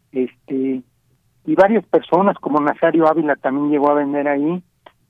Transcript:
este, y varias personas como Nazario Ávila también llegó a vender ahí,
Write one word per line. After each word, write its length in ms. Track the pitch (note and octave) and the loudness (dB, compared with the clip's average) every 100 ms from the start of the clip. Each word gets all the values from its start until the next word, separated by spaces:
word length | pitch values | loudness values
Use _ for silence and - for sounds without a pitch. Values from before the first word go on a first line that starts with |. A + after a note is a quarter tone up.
| _ | _
este, 720 | C3 B2 _ - C3+ C3+ C3 - _ _ _ _ _ | -6 -6 _ -10 -6 -4 -6 -10 _ _ _ _ _
y 100 | - | -2
varias 300 | D#3 G3 A3+ | 2 4 2
personas 540 | - E3 - E3+ G3 F#3 | 0 -2 0 0 0 -2
como 200 | - D3+ | -2 -2
Nazario 480 | C#3+ - E3 E3 D#3 | -2 0 0 2 2
Ávila 300 | D#3+ D3+ C3+ | 2 0 -2
también 320 | C#3 C#3 D3 | -4 -2 -2
llegó 220 | D3 C#3+ | 0 2
a 40 | |
vender 340 | D3 C#3 C#3+ C#3+ | 0 -2 -2 -2
ahí, 340 | C#3+ D3+ F3+ - _ - _ _ | -2 -2 -4 -10 _ -20 _ _